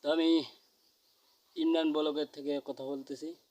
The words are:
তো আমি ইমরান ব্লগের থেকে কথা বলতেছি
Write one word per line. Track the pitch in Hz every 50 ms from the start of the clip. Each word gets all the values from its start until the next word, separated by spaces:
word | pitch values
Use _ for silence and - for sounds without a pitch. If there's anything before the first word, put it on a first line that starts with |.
| _
তো | 143 156
আমি | 165 165 165 165 160 143 - - - _ _ _ _ _ _ _ _ _ _ _ _ _ _ _ _ _ _ _
ইমরান | - 160 165 165 165 160 156 147
ব্লগের | 151 151 156 143 147 151 147 -
থেকে | 147 139 143 147 143 - -
কথা | 135 127 135 135
বলতেছি | 143 139 135 - 143 131 151 160 175 - _ _